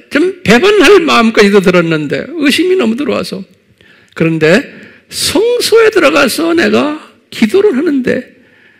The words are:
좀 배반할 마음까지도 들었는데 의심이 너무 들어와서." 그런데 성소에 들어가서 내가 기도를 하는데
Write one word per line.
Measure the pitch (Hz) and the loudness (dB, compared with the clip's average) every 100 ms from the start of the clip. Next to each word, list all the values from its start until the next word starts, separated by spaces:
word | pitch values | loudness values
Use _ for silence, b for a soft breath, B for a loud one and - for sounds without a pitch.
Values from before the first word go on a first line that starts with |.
| - | -6
좀 | 285 359 - | -2 -2 -2
배반할 | 180 240 392 415 311 392 | 0 2 4 4 4 4
마음까지도 | 302 240 226 226 202 202 | 4 2 2 2 2 2
들었는데 | 185 180 165 156 143 139 - | 2 0 0 -2 -4 -8 -8
의심이 | 339 277 320 359 370 | -4 -2 0 0 0
너무 | 220 233 | -2 -4
들어와서." | 294 - 190 190 - _ _ b b b b | -4 -6 -6 -10 -14 _ _ b b b b
그런데 | - 165 160 156 214 - B B B _ | -4 -2 0 2 2 -2 B B B _
성소에 | - - 320 466 494 - 453 440 | -10 -4 -2 0 -2 0 2 2
들어가서 | 392 285 294 269 - 330 | 2 0 0 -2 -2 -2
내가 | 339 214 220 285 311 - _ _ | 0 0 0 -2 -6 -16 _ _
기도를 | - 214 381 415 254 | -4 0 2 2 0
하는데 | 339 277 247 - - _ b b b | -2 -2 -2 -4 -8 _ b b b